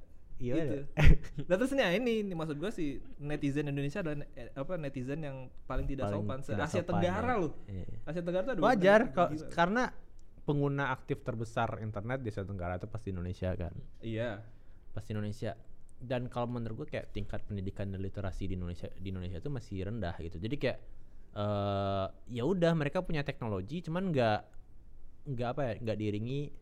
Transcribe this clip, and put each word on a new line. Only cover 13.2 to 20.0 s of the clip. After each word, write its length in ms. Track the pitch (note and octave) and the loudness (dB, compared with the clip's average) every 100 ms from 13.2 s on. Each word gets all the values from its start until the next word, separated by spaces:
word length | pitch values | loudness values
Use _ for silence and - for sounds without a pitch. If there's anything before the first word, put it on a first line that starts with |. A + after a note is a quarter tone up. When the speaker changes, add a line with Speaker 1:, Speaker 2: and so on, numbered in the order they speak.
| F2 F#2 F#2 | -4 -2 -2
Speaker 1:
kan. 180 | F2 E2 - - - | -2 -4 -8 -12 -10
Speaker 2:
Iya. 420 | A2+ A2 A#2+ G2+ G#2 - - - - | -6 -4 -4 -6 -10 -16 -16 -16 -10
Speaker 1:
Pasti 200 | - - | -8 -6
Indonesia. 420 | G#2+ G#2 G#2 A2 - - - - - | -4 -4 -4 -6 -8 -12 -12 -12 -12
Dan 300 | B2 B2 B2 | -6 -4 -4
kalau 240 | A#2+ A#2+ | -4 -4
menurut 320 | A#2+ A2+ A2 | -4 -6 -6
gue 60 | D3+ | -6
kayak 240 | - - | -8 -6
tingkat 260 | G#2 G2+ G#2 | -6 -4 -4
pendidikan 440 | - G2+ F#2+ - G2+ | -4 -4 -4 -4 -6
dan 140 | F#2+ | -4
literasi 420 | F#2+ G2+ F#2+ - | -4 -4 -4 -2
di 100 | F#2+ | -2
Indonesia, 360 | F#2 F2 F2 - | -2 -4 -6 -8
di 180 | - F#2+ | -8 -6
Indonesia 300 | F#2 F2+ E2+ | -6 -6 -6
itu 80 | C#3+ | -6
masih 380 | C3 - F#2+ F#2 | -6 -6 -6 -4
rendah 320 | A#2 | -4